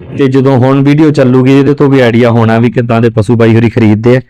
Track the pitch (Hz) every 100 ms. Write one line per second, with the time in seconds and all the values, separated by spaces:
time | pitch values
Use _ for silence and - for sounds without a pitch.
0 | - 139 135 131 135 131 131 139 143 147
1 | 156 143 123 131 131 139 135 139 143 135
2 | 120 113 120 117 113 113 120 127 120 113
3 | 117 113 107 113 113 113 117 117 107 107
4 | 120 127